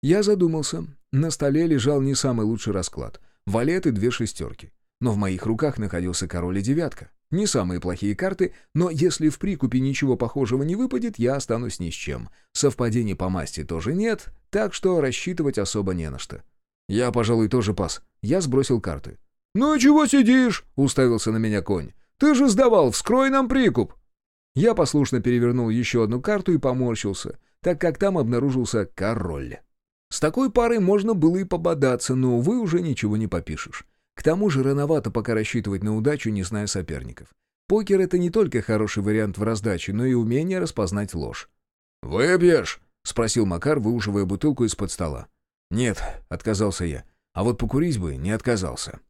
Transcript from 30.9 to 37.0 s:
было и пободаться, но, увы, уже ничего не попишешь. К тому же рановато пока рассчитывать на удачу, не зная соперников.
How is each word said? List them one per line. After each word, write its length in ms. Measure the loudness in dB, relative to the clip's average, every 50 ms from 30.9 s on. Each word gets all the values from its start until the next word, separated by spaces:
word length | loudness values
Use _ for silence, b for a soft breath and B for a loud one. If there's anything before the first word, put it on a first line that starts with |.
| 4 2 2 2 0
было 220 | 4 2 2 2
и 80 | 2 -2
пободаться, 680 | -2 -4 -2 0 0 0 2 2 2 2 0 -2 -2 -2
но, 240 | 0 2 2 2 2
увы, 200 | 2 2 0 0
уже 220 | 0 0 0 0
ничего 360 | 0 0 -4 -2 -2 -2 0
не 100 | 0 -2
попишешь. 580 | -2 -4 -4 -6 -6 -8 -10 -10 -12 -14 -18 -20 _ _ _ _ _ _
К 80 | -2 0
тому 260 | 0 2 2 2 0
же 140 | 2 2 2
рановато 480 | 2 0 0 0 0 0 0 0 -2
пока 240 | -4 -4 -2 0 0
рассчитывать 480 | -2 -2 -2 -2 -4 -2 -2 -4 -4 -2
на 120 | -2 -2
удачу, 360 | 0 0 0 -2 0 -2 -4
не 120 | -2 -2 -4
зная 240 | -4 -4 -6 -4
соперников. 600 | -4 -4 -6 -6 -6 -8 -10